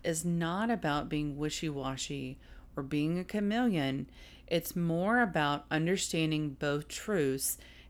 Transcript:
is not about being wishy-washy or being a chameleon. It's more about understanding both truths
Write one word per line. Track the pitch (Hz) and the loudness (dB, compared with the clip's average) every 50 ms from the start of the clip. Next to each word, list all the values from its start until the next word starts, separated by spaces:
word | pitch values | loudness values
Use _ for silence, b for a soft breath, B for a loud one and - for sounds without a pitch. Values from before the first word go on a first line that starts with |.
| - | -4
is | 175 160 156 165 | -2 -2 0 0
not | 175 170 170 165 165 175 196 220 233 | 0 0 0 0 0 0 0 0 0
about | 233 175 - 151 147 147 - | 0 0 0 0 0 0 0
being | 165 160 151 147 147 139 | -2 -2 -2 -2 -2 -2
wishy-washy | 143 151 151 - - 170 156 143 139 131 131 135 131 - - 147 139 135 127 139 B B B B B B B - | -2 -4 -4 -2 -2 -4 -4 -4 -2 -4 -4 -4 -4 -6 -6 -6 -6 -6 -8 -10 B B B B B B B -8
or | - 139 | -8 -4
being | 135 151 147 147 160 170 180 | -2 0 0 2 2 0 -2
a | 180 | -2
chameleon. | - - 208 208 202 214 240 254 240 190 156 135 135 131 143 139 B B B B B B B B | -2 -2 0 0 2 2 2 2 4 4 2 2 2 0 -2 -4 B B B B B B B B
It's | - - 170 165 - - | -2 -2 0 0 -2 -2
more | 175 170 165 165 170 185 208 233 247 | 0 0 2 2 2 2 4 4 4
about | 240 185 - 160 147 143 143 143 - - | 4 4 4 2 2 4 2 0 -2 -2
understanding | 156 156 160 170 196 180 - - - 165 160 156 156 151 151 147 135 - | 0 2 2 2 2 2 0 0 0 2 2 2 2 2 0 -2 -2 -2
both | 151 143 143 147 147 | 0 0 0 0 -2
truths | - - - - 214 208 170 143 135 135 135 - - - B B B B B B | -6 -10 -8 -4 0 2 4 4 2 2 0 -2 -2 -4 B B B B B B